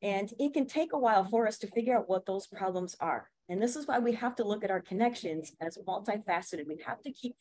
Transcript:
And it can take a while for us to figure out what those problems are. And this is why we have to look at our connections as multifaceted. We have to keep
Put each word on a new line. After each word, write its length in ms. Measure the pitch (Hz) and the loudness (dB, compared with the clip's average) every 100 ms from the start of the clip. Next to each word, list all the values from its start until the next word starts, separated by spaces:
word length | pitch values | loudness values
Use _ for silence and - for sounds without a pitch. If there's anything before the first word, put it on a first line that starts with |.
And 320 | 202 196 202 226 | -2 -2 -2 0
it 160 | 285 | 0
can 140 | 285 269 | 2 0
take 240 | 311 330 | 0 0
a 60 | 302 240 | 2 6
while 180 | 202 | 6
for 240 | 185 226 220 | 6 4 2
us 100 | 220 | 0
to 80 | 208 | -2
figure 240 | 233 233 240 | 0 2 2
out 100 | - | 2
what 160 | 185 | 0
those 220 | 190 196 - | 0 -4 -6
problems 480 | - 185 180 180 - | -4 -2 -2 -4 -4
are. 300 | 165 117 - _ - | -2 -2 -6 _ -6
And 100 | 185 | 0
this 160 | 240 302 | 0 0
is 100 | 285 | 0
why 120 | 247 | 2
we 160 | 240 | 2
have 220 | 226 247 247 | 2 0 0
to 80 | 208 | 0
look 140 | 214 | 0
at 60 | 196 | 0
our 100 | 185 | -2
connections 720 | - 190 240 240 180 156 156 - | -2 2 2 2 -4 -6 -6 -8
as 160 | 165 214 190 | -8 -6 -6
multifaceted. 800 | 185 208 208 208 175 185 165 147 | -4 -2 -2 0 -2 -2 -6 -6
We 160 | 151 - | -8 -8
have 160 | - | -8
to 100 | 277 | -10
keep 240 | - 247 - | -10 -10 -4